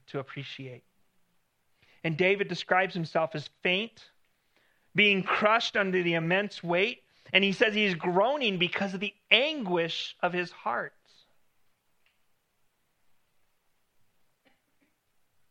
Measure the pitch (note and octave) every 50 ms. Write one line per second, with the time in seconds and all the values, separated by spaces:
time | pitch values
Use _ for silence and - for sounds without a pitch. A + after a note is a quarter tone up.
0 | _ - - C#3+ C3 - - C#3+ C3+ - - - C3+ C3 B2 A#2 _ _ _ _
1 | _ _ _ _ _ _ _ _ _ _ _ _ _ _ _ _ _ _ _ _
2 | - E3 D#3+ D3 F3+ F#3 G3+ G3 G3+ - F3+ D#3+ - - F3+ F#3 F#3+ F#3 - F3+
3 | E3 D3+ - E3 D#3+ D#3 - D3+ C#3 - _ _ - F#3 F3+ F#3+ A3 A#3 _ -
4 | - - _ _ _ _ _ _ _ _ _ _ _ _ _ _ _ _ - E3+
5 | G#3 G#3 G3+ F#3+ F3+ - - - G#3 G#3 A3 A#3 A#3 - - A3+ G3+ F#3+ F#3 F#3
6 | F3 E3+ E3+ E3 D#3+ E3 F3+ G3 G#3 G3+ - - - E3+ F3 F3 G3 A#3 B3 -
7 | _ _ _ _ _ - - F#3+ G3 G3 F#3+ - A#3+ A3 G#3 G#3+ G#3+ G3+ F3+ D#3+
8 | D#3+ F3+ F3 F3+ G3+ A#3+ C#4+ D4+ C4+ A3 F#3+ F3 F3 E3+ - - G3 G3 F#3 F#3+
9 | G#3 G3 - _ _ - G#3 A3 C4 D4+ D#4 D4+ A#3 F#3 F3+ E3+ E3+ E3 - -
10 | - - - _ - F3 E3+ F3+ F3+ F3 - - - G#3+ A#3 A3+ F#3 D3 - _
11 | _ _ _ _ _ _ _ _ _ _ _ _ _ _ _ _ _ _ _ _
12 | _ _ _ _ _ _ _ _ _ _ _ _ _ _ _ _ _ _ _ _
13 | _ _ _ _ _ _ _ _ _ _ _ _ _ _ _ _ _ _ _ _
14 | _ _ _ _ _ _ _ _ _ C4+ _ _ _ _ _ _ C#4+ D4+ _ _
15 | _ _ _ _ _ _ _ _ _ _